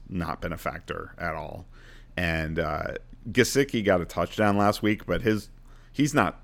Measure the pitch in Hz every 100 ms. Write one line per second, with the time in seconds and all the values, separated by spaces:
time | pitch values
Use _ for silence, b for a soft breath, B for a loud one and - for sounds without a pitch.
0 | - 87 80 - 87 80 - 92 - 80
1 | 80 - 85 80 76 78 87 B B B
2 | B - 87 80 80 80 78 78 - -
3 | - - 117 117 113 135 143 120 98 90
4 | 82 - 87 - 104 101 104 104 107 104
5 | - 87 113 107 - - - b b -
6 | 147 - 92 -